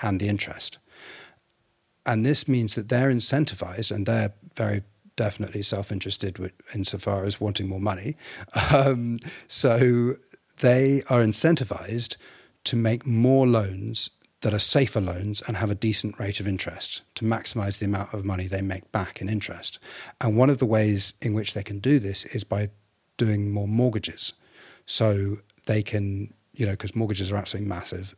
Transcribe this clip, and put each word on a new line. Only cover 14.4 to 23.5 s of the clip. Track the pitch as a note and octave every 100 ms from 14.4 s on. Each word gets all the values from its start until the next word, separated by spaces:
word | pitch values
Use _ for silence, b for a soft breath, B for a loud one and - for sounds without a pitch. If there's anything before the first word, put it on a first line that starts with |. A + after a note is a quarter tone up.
that | A#2
are | G#2
safer | - C#3+ C3 -
loans | F#2+ F2 G2+ G#2 -
and | G#2
have | G#2
a |
decent | G2+ A2 G#2+ G#2+ -
rate | G2+ G2+
of | G2+
interest | F#2 - - - - -
to | -
maximize | A2+ A2+ - A#2 G2+ G2
the | G#2
amount | G2+ G2+
of | G#2+ G2
money | F#2+ F#2
they | F#2+
make | G2 F#2 -
back | G#2+ F#2 -
in | F#2
interest. | G#2+ - - - - B B B B
And | A#2+ A2
one | C3+
of | C3+
the | A#2+
ways | A2 G#2+ G2+ - -
in | A#2+
which | G#2+ G#2
they | G#2+
can | G2 G2+
do | A2 C#3
this | G2 F#2 -
is | A2+
by | G2+ G2+ G#2 - _ _ _ -
doing | A#2 G#2 G2+